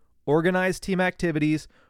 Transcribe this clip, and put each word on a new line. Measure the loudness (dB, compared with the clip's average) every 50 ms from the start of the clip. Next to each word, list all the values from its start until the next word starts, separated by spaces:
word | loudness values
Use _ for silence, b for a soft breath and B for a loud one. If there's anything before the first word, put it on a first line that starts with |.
| _ _ _ _ _
Organized | 0 2 2 2 2 2 2 0 -2 -2 -4 -4
team | -4 -2 0
activities | 0 -2 -2 -2 -2 -2 0 0 0 0 0 -2 -4 b b b b b